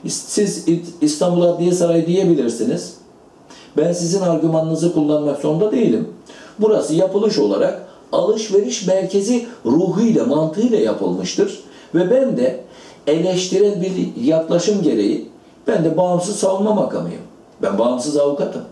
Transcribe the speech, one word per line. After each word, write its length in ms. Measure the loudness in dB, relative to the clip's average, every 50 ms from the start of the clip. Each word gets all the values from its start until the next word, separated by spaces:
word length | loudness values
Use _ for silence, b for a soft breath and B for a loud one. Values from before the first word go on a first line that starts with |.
| -8
İs-, 200 | -8 -8 -8 -10 -4
siz 400 | -2 0 0 0 -2 -4 -2 -2
İ-, 160 | -2 -2 -2 -12 -6 -2
İstanbul 420 | -2 -2 0 0 0 0 2 2
Adliye 300 | 2 2 2 2 0 0
Sarayı 340 | 2 2 2 2 2 2 2
diyebilirsiniz. 880 | 2 0 2 4 4 2 2 2 -2 -2 -2 -2 -2 -2 -4 -6 -12 -16 -20 -20 -20 -20 -20 -20 -20 -20 -20 -20 B B B B B B
Ben 160 | 0 0 0
sizin 280 | 0 -2 -2 -2 -2 0
argümanınızı 760 | 0 0 0 2 0 0 0 0 0 0 -2 0 0 0 0
kullanmak 460 | 0 0 2 0 0 0 -2 -4 -2
zorunda 300 | -2 -2 0 0 0 0
değilim. 360 | 2 2 2 2 2 0 -2 -6 -10 -20 B B B B B B B 0
Burası 360 | 2 2 2 2 0 0 0
yapılış 440 | 0 0 2 0 0 0 0 2 2
olarak 480 | 0 0 2 0 0 -2 -2 -6 B B B B B B
alışveriş 760 | -2 0 0 0 0 -2 -2 0 0 0 2 0 -6 -4 -2
merkezi 600 | 0 0 0 0 0 -2 -2 0 2 0 0 -2 B B B 0
ruhuyla, 580 | 2 2 2 2 2 2 2 2 2 2 2 2
mantığıyla 520 | 2 0 0 0 0 0 0 0 2 2 2
yapılmıştır. 840 | 2 0 0 -2 -2 -4 -2 -4 -4 -4 0 0 -2 -2 -2 -12 B B B B B B 0
Ve 160 | 0 2 4
ben 260 | 2 2 2 0 0
de 280 | 0 0 -2 -2 -4 -14 B B B B B B B B
eleştiren 760 | 0 0 2 0 0 0 -2 -2 -2 2 4 4 4 2 0
bir 400 | -4 -4 -2 -2 -4 -4 -4 -2
yaklaşım 600 | 0 2 2 2 2 2 0 0 2 2 0 2
gereği, 460 | 2 2 2 2 0 0 0 -2 -6 -12 B B B B B B -4
ben 180 | -2 0 2 0
de 120 | 0 2
bağımsız 400 | 2 2 2 2 0 -2 -4 -4
savunma 380 | -2 0 0 0 0 0 0 2
makamıyım. 460 | 0 0 -2 -4 -6 -6 -8 -10 -12 -16 -18 -20 -20 -20 -20 -10 -6
Ben 160 | -4 -4 0 0
bağımsız 380 | 0 0 0 -2 -4 -2 0
avukatım. 460 | 2 2 2 0 -2 -4 -6 -6 -10 -14 -14